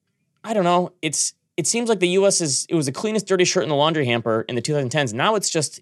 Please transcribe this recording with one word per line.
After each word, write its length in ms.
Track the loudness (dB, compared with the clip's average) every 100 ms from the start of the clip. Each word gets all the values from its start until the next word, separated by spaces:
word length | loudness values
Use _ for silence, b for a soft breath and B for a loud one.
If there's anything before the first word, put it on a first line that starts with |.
| _ _ _ _
I 100 | -4
don't 100 | 0
know. 280 | 4 2 0 -4
It's, 320 | -6 -2 -4 -6 _ -6
it 80 | -2
seems 240 | -2 0
like 100 | 0
the 100 | 2
U 180 | 4 2
S 140 | 2
is, 260 | -2 -4 -2
it 60 | -2
was 100 | -2
the 60 |
cleanest 340 | -2 -2 -2 0
dirty 180 | 2
shirt 200 | 2 2
in 60 | 0
the 60 | 2
laundry 300 | 2 2 0
hamper 360 | 0 0 -2
in 120 | -2
the 80 | -4
two 120 | -2
thousand 160 | -2 0
tens. 220 | 0 0
Now 220 | 0 0
it's 160 | 0 0
just, 320 | -2 -4 -6